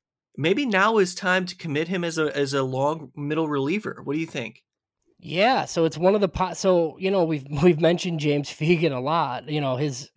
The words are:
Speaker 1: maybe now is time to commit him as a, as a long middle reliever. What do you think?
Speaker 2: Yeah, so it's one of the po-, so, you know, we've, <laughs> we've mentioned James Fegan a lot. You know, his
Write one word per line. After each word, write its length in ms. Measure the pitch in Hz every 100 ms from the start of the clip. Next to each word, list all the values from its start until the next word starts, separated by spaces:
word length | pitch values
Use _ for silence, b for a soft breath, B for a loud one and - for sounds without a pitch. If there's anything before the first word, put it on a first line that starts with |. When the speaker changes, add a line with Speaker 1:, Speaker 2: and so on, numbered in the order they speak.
| _ _ _ -
Speaker 1:
maybe 260 | 156 208
now 360 | 269 190 208 220
is 160 | 180 180
time 320 | 190 185 180
to 80 | -
commit 300 | 165 143 165
him 160 | 185
as 160 | 170 160
a, 160 | 151 143
as 160 | 139
a 100 | 139
long 480 | 131 127 143 160 131 147
middle 320 | 143 156 156
reliever. 540 | 143 139 202 - -
What 100 | 139
do 60 | 151
you 80 | 156
think? 360 | 147 113 - _ _ _ _ _ _
Speaker 2:
Yeah, 480 | - 160 226 240 -
so 200 | - 160
it's 120 | 147
one 160 | 180
of 80 | 208
the 80 | 190
po-, 240 | - 185
so, 440 | 165 190 175 160 -
you 100 | 185
know, 140 | 196
we've, 240 | 165 151 135
<laughs> 100 | 147
we've 180 | 175 156
mentioned 380 | 165 175 185 160
James 300 | 147 147 143
Fegan 460 | - 156 170 165 127
a 40 |
lot. 500 | 131 165 139 123 135
You 100 | 151
know, 160 | 139 127
his 360 | 147 123 139